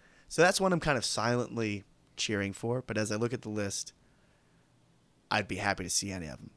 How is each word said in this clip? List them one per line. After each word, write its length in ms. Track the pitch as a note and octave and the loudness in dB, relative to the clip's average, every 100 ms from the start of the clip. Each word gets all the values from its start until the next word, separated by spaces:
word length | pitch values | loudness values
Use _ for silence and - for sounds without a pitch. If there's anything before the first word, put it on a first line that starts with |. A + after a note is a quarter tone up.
| - - - | -20 -20 -4
So 100 | - | 6
that's 180 | F3+ - | 6 6
one 140 | F#3+ | 2
I'm 80 | E3+ | 4
kind 160 | D#3 B2+ | 2 2
of 80 | |
silently 800 | - - A2+ B2 A#2 A#2 A2 G2+ - _ _ - | 0 0 2 2 0 -2 -2 -2 -8 _ _ -6
cheering 380 | - G2+ G2 | -2 0 0
for. 280 | - A#2 B2+ - | -2 -2 -2 -2
But 100 | G#2+ | -2
as 160 | G#2 | 0
I 40 | G#2+ | 0
look 180 | A#2+ | 0
at 80 | B2 | -2
the 80 | A2 | -4
list, 420 | G#2+ G2+ - - - _ _ _ _ _ _ _ _ _ _ _ _ _ | -4 -4 -4 -8 -14 _ _ _ _ _ _ _ _ _ _ _ _ _
I'd 180 | G#2+ G2+ | -2 -2
be 80 | F#2 | -2
happy 260 | G2+ F#2+ | -2 -2
to 60 | F2+ | -2
see 220 | - G2+ | -4 -4
any 140 | F2 D#2 | -6 -8
of 80 | |
'em. 160 | B1 - | -10 -8